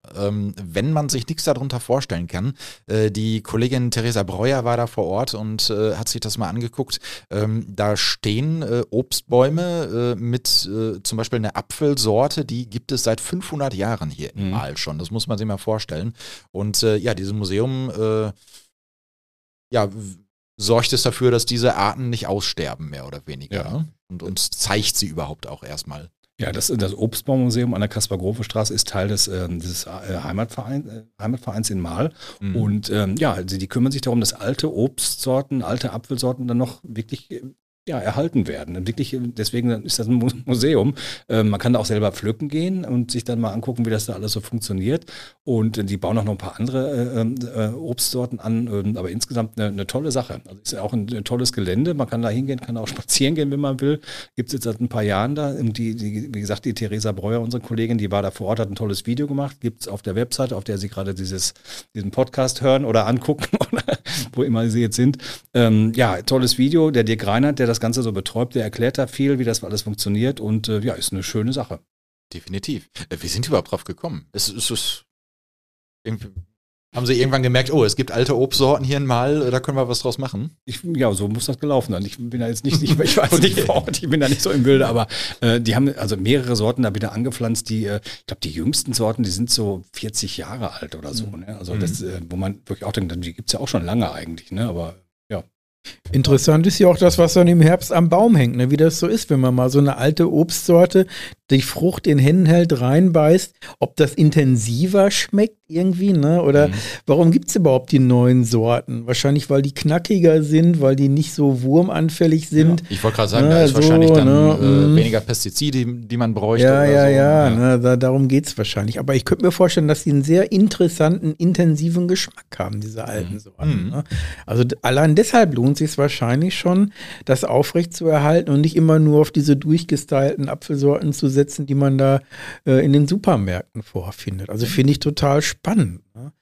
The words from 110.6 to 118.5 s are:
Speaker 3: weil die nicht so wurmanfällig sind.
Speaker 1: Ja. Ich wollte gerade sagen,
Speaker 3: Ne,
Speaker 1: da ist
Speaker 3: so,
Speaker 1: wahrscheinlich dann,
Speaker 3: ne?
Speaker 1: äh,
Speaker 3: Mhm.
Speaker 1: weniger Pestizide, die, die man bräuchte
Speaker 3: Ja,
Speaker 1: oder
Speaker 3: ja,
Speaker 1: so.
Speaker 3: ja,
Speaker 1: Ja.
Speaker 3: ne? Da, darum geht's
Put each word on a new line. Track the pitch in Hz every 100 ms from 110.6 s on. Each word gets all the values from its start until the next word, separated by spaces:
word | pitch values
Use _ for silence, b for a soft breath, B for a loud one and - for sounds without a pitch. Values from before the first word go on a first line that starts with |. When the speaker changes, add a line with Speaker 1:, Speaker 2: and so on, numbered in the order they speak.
| 170 165
Speaker 3:
weil | 135 135
die | 139
nicht | 139 151
so | - 143 131
wurmanfällig | 131 156 185 160 160 156 165 160 156
sind. | 156 156 170
Speaker 1:
Ja. | -
Ich | 104
wollte | 110 110
gerade | 107
sagen, | 117 147
Speaker 3:
Ne, |
Speaker 1:
da | 165
ist | 151
Speaker 3:
so, | 135
Speaker 1:
wahrscheinlich | 156 160 160
dann, | 156 135
Speaker 3:
ne? | 143 156 156
Speaker 1:
äh, |
Speaker 3:
Mhm. | 139 139 147 156
Speaker 1:
weniger | 131 110
Pestizide, | - 117 101 - 147 131
die, | 120 120 110
die | 117
man | 117
bräuchte | 107 104 117 127
Speaker 3:
Ja, | 139
Speaker 1:
oder | 143
Speaker 3:
ja, | 143 139
Speaker 1:
so. |
Speaker 3:
ja, | 135 143 156 143
Speaker 1:
Ja. |
Speaker 3:
ne? | 117 127 123
Da, | 123 123
darum | 131 135 135
geht's | 135 147